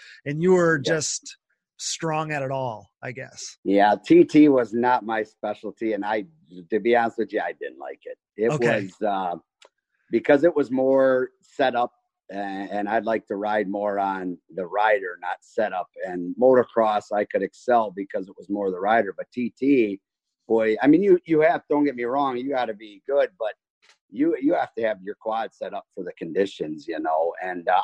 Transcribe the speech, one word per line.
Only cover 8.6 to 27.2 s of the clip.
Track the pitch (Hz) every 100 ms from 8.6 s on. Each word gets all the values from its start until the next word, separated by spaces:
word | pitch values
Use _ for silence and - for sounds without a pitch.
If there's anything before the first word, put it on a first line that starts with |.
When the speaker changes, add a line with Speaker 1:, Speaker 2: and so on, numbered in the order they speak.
| 120 110 95
Speaker 2:
was, | -
uh, | 104 95 92 82 - _ - _ _ _ _
because | 113 127 147
it | 170 151
was | 123
more | 131 131 135 131 131 127 _
set | _ - 131 123
up, | 123 _ _ _ -
a-, | 98
and | 101 98 98 101 101
I'd | 113 107
like | 113 -
to | 98
ride | 104 107 98
more | 101 104 101
on | 98 95 92 87 _
the | 82 90
rider, | 98 110 104 95 87
not | 90 95
set | _ - 104
up. | 92 87 - 95
And | 90 87 92
motocross, | 127 127 117 - 110 107 -
I | 104 104
could | 101
excel | 95 - - 117 107
because | 92 98 101 95
it | -
was | 90
more | 101 98
the | 92
rider. | 98 117 101 -
But | 90
T | 123 117 -
T, | 135 139 107 98 _ _ _ _ -
boy, | 113 110 107
I | 135
mean, | 156
you, | 202 180 -
you | 156
have, | 160 156 -
don't | 147 147
get | 123
me |
wrong, | 120 135 139 120
you | 135
gotta | 131 117
be | 104 107 101 -
good, | 143 127 95
but | 107 - _ _ _ _ _
you, | 104 160 143
you | 139
have | 127 123 -
to |
have | 113 95
your | 95 101
quad | 113 110 107
set | - 98
up | 98 -
for | -
the | 87
conditions, | - 82 82 98 - 78 78 85
you | 80
know. | 80 78